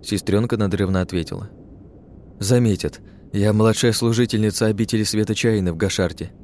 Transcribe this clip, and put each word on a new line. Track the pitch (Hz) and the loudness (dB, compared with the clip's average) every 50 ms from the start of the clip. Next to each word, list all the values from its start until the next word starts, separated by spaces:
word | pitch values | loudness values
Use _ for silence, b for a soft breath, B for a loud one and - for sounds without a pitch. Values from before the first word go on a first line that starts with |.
| - | -8
Сестренка | - - 98 - - 95 104 113 120 - | -4 -6 -4 -2 0 0 0 0 0 -2
надрывно | 104 107 98 87 95 98 92 95 92 | -2 0 0 0 0 0 0 0 -2
ответила. | 90 85 - 90 82 - - 92 95 - - - - - - - - - - - - - - - - - - - | -2 -2 -4 -4 -4 -4 -8 -12 -12 -14 -16 -20 -20 -20 -20 -20 -20 -20 -20 -20 -20 -20 -20 -20 -20 -20 -12 -8
«Заметят. | 98 95 123 123 123 113 101 90 - 80 - - B B B B B B - | -2 2 2 4 4 2 2 0 -2 -6 -8 -8 B B B B B B -4
Я | 104 98 107 104 | 0 2 2 4
младшая | 107 110 110 107 - - 120 110 | 4 4 4 4 4 2 0 2
служительница | - - 117 113 113 123 110 - 107 107 107 98 - 117 | 2 0 0 2 2 0 0 0 0 0 0 0 0 0
обители | 110 107 98 113 - - 110 107 | 0 2 0 -2 -2 0 -2 -2
света | 104 - 107 107 - 110 | 0 0 -2 0 0 -2
Чайны | - - 120 110 104 95 90 85 | 0 0 0 2 2 0 0 -2
в | |
Гашарте» | 80 98 95 - - 98 87 - - 87 - - - | 0 -2 -2 0 0 -2 -2 -2 -6 -12 -12 -12 -18